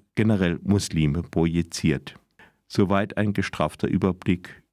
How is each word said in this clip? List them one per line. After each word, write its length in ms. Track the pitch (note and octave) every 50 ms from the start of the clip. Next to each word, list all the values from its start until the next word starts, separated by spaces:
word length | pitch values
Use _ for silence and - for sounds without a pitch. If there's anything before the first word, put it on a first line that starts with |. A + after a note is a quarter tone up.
| _ _ _
generell 440 | - G#2+ A2 G#2+ F#2+ F#2 F2 E2+ - -
Muslime 580 | F#2+ G2+ G2+ - - - D#2+ D2+ D2 C#2+ E2+
projiziert. 920 | E2 - - E2 E2 E2+ E2 E2+ E2 - - - - D#2+ C#2+ - - - - - _ _ _ _ - - _ _ _
Soweit 500 | _ - - G2+ F2+ G2+ G2 G#2 G2 -
ein 160 | - G#2+ G#2
gestraffter 560 | G2 - F#2+ - - - D#2+ D2+ - - - -
Überblick 720 | - F#2 G2+ F#2+ F2 - - - F2+ E2+ - - - - _ _